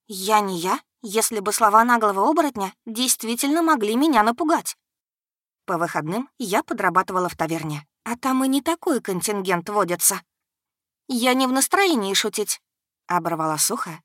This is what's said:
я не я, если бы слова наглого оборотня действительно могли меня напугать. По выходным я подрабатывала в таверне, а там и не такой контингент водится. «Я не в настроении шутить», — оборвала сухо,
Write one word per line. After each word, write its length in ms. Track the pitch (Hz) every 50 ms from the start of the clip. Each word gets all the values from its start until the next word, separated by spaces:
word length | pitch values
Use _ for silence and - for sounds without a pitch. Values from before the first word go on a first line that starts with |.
| _ -
я 320 | 208 185 190 196 220 214
не 180 | 208 196 190 170
я, 220 | 165 185 214 - - _ _ _ -
если 360 | 214 190 220 220 - 233 208
бы 140 | 190 208 202
слова 300 | - 226 208 202 220 226
наглого 440 | 247 247 233 220 208 196 190 196 262
оборотня 460 | 311 320 320 285 254 214 196 185 - _ _
действительно 760 | - 220 226 254 254 - - - 226 240 240 - 277 294 330
могли 340 | 339 330 311 254 208 208 220
меня 280 | 240 285 330 285 226 208
напугать. 520 | 226 240 - 339 302 330 294 - - - - _ _ _ _ _ _ _ _ _ _ _ _ _ _ _ _ _
По 120 | - 185 160
выходным 520 | 170 170 - 175 151 156 180 226 269 - _ -
я 220 | 254 190 190 233
подрабатывала 680 | 311 - 330 226 196 185 170 185 190 - 190 185 180 175
в 80 | - -
таверне, 500 | 170 156 165 165 156 156 151 147 147 _ _ _ _
а 140 | 220 240 240
там 260 | - 269 262 262 262
и 40 | 269
не 140 | 262 285
такой 400 | 269 320 330 - - 381 294 233
контингент 680 | - - 190 180 - - 208 202 190 185 185 175 170 -
водится. 520 | 208 208 196 170 175 170 - - 196 185 - _ _ _ _ _ _ _ _ _ _ _ _ _ _ _ _ -
«Я 260 | 262 233 226 254 254
не 140 | 262 269 254
в 40 |
настроении 600 | 254 269 269 - - 370 403 381 330 233 202 196 196
шутить», — 480 | - - 214 - - 415 - - - _ _ _ _ _ _ _ _ _ -
оборвала 500 | 175 175 165 170 165 156 160 156 156 151
сухо, 440 | - - 208 247 - 180 160 151 -